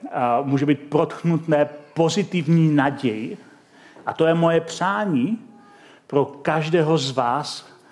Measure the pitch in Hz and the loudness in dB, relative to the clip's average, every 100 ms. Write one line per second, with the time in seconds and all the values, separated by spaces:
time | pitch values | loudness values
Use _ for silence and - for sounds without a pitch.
0 | - - 123 123 139 139 143 143 - 151 | -10 -4 0 0 0 0 2 0 0 0
1 | 156 - 170 165 165 147 147 - - - | 0 -2 -2 -2 2 2 2 -2 -12 0
2 | 165 165 190 180 147 170 160 147 139 139 | 0 0 -2 -2 2 4 4 4 0 0
3 | 127 107 135 208 - - _ - - - | -4 -4 -8 -12 -18 -20 _ -20 -20 -12
4 | - - 160 165 165 165 165 - 185 202 | -10 0 2 4 2 2 -2 -4 -4 -2
5 | 208 139 147 220 - - - - - - | 0 0 0 -4 -8 -20 -20 -20 -20 -20
6 | - 143 135 - - 156 156 175 156 160 | -4 -2 -2 -4 -4 -2 0 2 2 2
7 | 135 127 120 135 147 - - - _ | 0 -2 0 -2 -6 -12 -16 -20 _